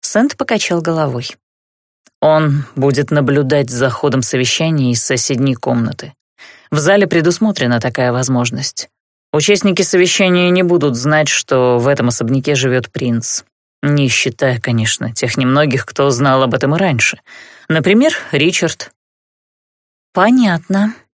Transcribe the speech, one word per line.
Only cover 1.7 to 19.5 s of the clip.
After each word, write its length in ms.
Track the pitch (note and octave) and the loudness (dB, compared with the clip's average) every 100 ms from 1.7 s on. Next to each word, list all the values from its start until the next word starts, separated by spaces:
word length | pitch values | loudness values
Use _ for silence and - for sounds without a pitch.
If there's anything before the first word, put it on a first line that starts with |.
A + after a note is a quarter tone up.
| _ _ _ - _ | _ _ _ -20 _
«Он 460 | D3+ D#3 D#3 C#3+ C#3 - | 2 2 2 -2 -4 -2
будет 360 | C3+ C3 C#3+ | 0 0 0
наблюдать 580 | D3+ C3+ C#3 C3+ D3 B2+ | 0 2 0 2 0 0
за 200 | A#2+ B2+ | -2 -2
ходом 320 | A#2+ D3 C3 | 0 -2 0
совещания 720 | B2 C3 B2+ - D#3+ D#3 B2+ | -2 -2 -2 -2 -2 0 0
из 120 | A#2+ | 0
соседней 520 | - B2+ - C3+ C#3 B2+ | -2 -2 -2 -2 -2 -2
комнаты. 580 | - B2 A#2 - - - _ _ - - _ | -2 -2 -2 -6 -14 -18 _ _ -20 -20 _
В 80 | D3 | -2
зале 280 | D3+ G3+ F#3+ | 2 4 4
предусмотрена 720 | E3+ D#3+ E3+ A3 G3 B2+ A#2+ | 2 2 0 0 0 0 0
такая 320 | B2+ A#2+ B2+ | -2 -2 -2
возможность. 800 | A#2+ B2+ B2+ A#2+ C3+ C3+ - - _ _ _ _ | 0 0 -2 -2 -4 -8 -8 -14 _ _ _ _
Участники 500 | D3+ D3+ G3+ G3+ F3+ | -2 2 2 2 0
совещания 680 | F#3 F#3 F3+ - F#3+ F3+ F3+ | 0 2 2 2 2 2 2
не 140 | F3+ | 2
будут 320 | F3+ F3 D3 A#2+ | 2 2 0 0
знать, 340 | C3 D#3 D3 | 0 0 0
что 500 | - - C3 B2+ A#2+ | -2 0 0 2 2
в 80 | B2 | 2
этом 220 | C#3+ B2 | 0 0
особняке 460 | A#2 A#2 C3+ C3 C#3+ | -2 -2 -2 0 0
живет 360 | C3 B2+ A#2+ | 0 -2 -2
принц. 520 | - B2 A#2 A2+ - - _ _ _ | -6 -2 -2 -4 -8 -10 _ _ _
Не 260 | C#3+ D3 C3+ | -2 0 0
считая, 520 | A2+ - A2+ C#3 B2 | 0 -2 -2 -2 -2
конечно, 540 | A#2+ A#2 A2 - A2+ | -2 -2 -2 -4 -6
тех 240 | A#2 B2 B2 | -4 -4 -2
немногих, 480 | B2+ C#3 D3+ B2+ - | 0 2 2 0 -6
кто 240 | - C#3+ | -2 0
знал 340 | B2 C#3 C3 | 2 2 2
об 100 | C3 | 0
этом 220 | C3 C#3 D#3+ | 0 0 0
и 40 | |
раньше. 420 | F#3+ B2+ D3+ - _ - - - _ | 0 0 0 -2 _ -20 -20 -20 _
Например, 440 | D#3+ D#3 G#3 D4 - - | 0 2 4 2 0 -4
Ричард». 600 | D3+ D#3 F3+ E3 - - _ _ _ _ _ _ | 0 0 0 -4 -6 -14 _ _ _ _ _ _